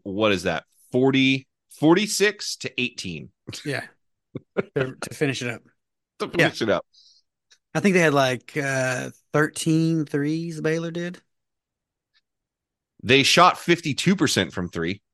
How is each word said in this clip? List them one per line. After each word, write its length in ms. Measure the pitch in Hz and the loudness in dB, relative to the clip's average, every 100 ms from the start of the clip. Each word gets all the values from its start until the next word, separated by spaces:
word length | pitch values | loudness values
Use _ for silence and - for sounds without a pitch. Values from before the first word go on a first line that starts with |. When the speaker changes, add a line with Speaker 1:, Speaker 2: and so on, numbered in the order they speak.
Speaker 1:
what 280 | 101 95 107 | -8 -2 0
is 120 | 95 | 0
that? 220 | 87 80 - _ _ | -2 -4 -8 _ _
Forty, 560 | 127 135 131 131 135 - _ _ - | 2 2 4 2 0 -6 _ _ 0
forty-six 760 | 151 180 214 - 208 208 - - | 4 4 2 0 0 0 -10 -10
to 240 | 131 - | -10 -6
eighteen. 480 | 123 - 95 76 90 _ - - 151 | -6 -6 -10 -10 -14 _ -16 -14 -10
Speaker 2:
Yeah. 180 | 135 - _ _ _ _ - _ - - 139 | -10 -10 _ _ _ _ -18 _ -8 -6 -4
To, 200 | 131 - | -4 -6
to 180 | - | -12
finish 280 | - 143 127 | -4 -4 -4
it 80 | 123 | -8
up. 120 | 110 _ | -10 _
Speaker 1:
<laughs> 520 | _ _ _ _ - | _ _ _ _ -10
To 60 | 208 175 | -6 0
Speaker 2:
Yeah. 80 | 156 | 0
Speaker 1:
finish 160 | - | 2
it 80 | 113 | 0
up. 160 | 87 - _ _ _ _ _ _ _ _ | 0 -2 _ _ _ _ _ _ _ _
Speaker 2:
I 60 | 160 | 0
think 160 | 202 185 | 2 4
they 60 | |
had, 120 | 160 | 4
like, 420 | 139 131 127 - 151 | 4 2 -2 -8 -8
uh, 540 | 139 135 131 127 131 - _ | -4 -2 -2 -4 -8 -14 _
thirteen 720 | 147 151 - 165 160 165 165 147 | 0 0 -2 0 2 2 0 -2
threes, 560 | 147 147 160 170 156 | -4 -4 -4 -8 -6
Baylor 300 | 156 165 165 | -4 -4 -6
did. 280 | 170 175 180 _ _ _ _ _ _ _ _ _ _ _ _ _ _ _ _ _ _ | -8 -10 -12 _ _ _ _ _ _ _ _ _ _ _ _ _ _ _ _ _ _
Speaker 1:
They 200 | 101 135 | 2 4
shot 340 | 127 175 170 - | 4 6 6 4
fifty-two 580 | - 165 156 123 170 190 | 0 0 0 -2 0 2
percent 380 | 143 110 87 | 2 2 -2
from 160 | - 87 | -4 -8
three. 320 | 87 82 101 _ | -4 -4 -6 _